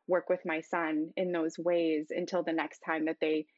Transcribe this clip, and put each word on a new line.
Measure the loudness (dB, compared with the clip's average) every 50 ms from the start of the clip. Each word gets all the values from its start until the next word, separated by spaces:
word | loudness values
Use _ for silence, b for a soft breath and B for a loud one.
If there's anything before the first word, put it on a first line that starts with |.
| _ 0
work | 0 2 2 2
with | -2 -2 0
my | 0 -2 -2
son | -2 -2 -2 -2 0 0 0 0 -2 -2 -2
in | -4 -2 0
those | 0 0 0 -2 -2 -2
ways | 0 2 2 4 4 2 2 0 -2 -4
until | -4 -6 -4 -2 -2 -2 -2
the | 0 0
next | -2 -2 -4 -6 -12
time | -6 -4 -2 -2 0
that | -2 -2 0
they | 0 0 0 0 -2 _ _